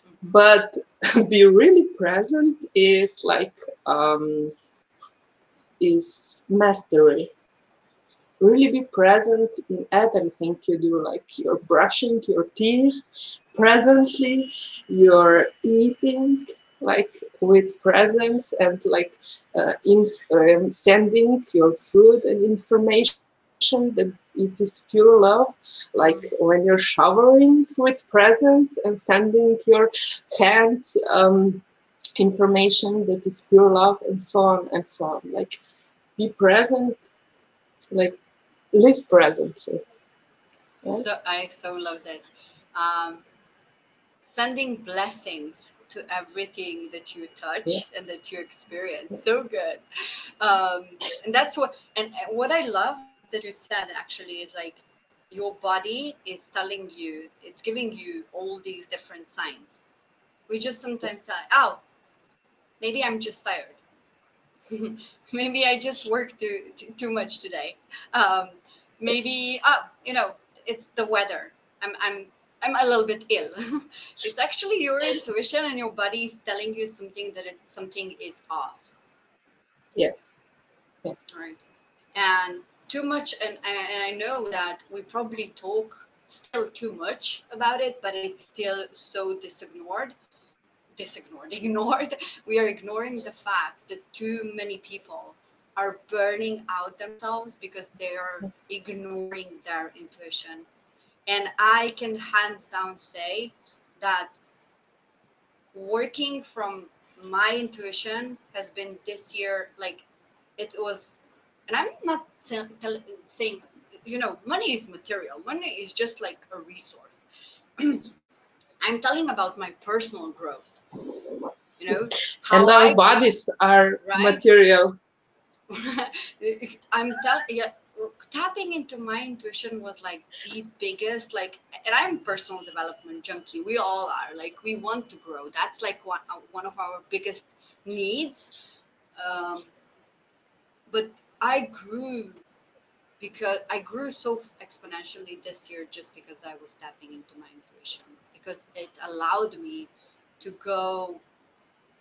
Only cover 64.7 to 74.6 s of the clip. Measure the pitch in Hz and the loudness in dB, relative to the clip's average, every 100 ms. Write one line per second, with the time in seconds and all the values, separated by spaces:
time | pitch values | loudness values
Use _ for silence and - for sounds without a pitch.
64.7 | 220 220 - - _ _ 240 254 254 254 | -12 -12 -14 -20 _ _ -8 -6 -2 0
65.7 | 240 262 254 220 240 240 - 214 196 - | -2 -6 -10 -6 -6 -6 -12 -12 -10 -14
66.7 | - 220 220 240 226 196 - 190 170 151 | -20 -20 -14 -8 -8 -6 -8 -10 -14 -14
67.7 | - _ - - 240 196 185 185 _ _ | -16 _ -20 -8 -2 0 0 -6 _ _
68.7 | _ _ _ 226 240 240 254 247 254 285 | _ _ _ -6 -4 -4 -6 -6 -2 0
69.7 | 269 - _ 247 247 196 - _ _ - | 0 -4 _ -8 -6 -6 -10 _ _ -12
70.7 | 226 - - 214 208 196 165 165 _ _ | -12 -10 -8 -4 -2 -4 -10 -16 _ _
71.7 | _ 202 202 202 202 190 _ _ _ 240 | _ -14 -8 -8 -8 -16 _ _ _ -6
72.7 | 247 254 240 220 214 - 202 151 180 233 | -2 0 0 -2 -6 -4 -4 -4 -12 -10
73.7 | 285 - - - - 220 330 294 - | -10 -12 -20 -20 -14 -12 -6 -2 -2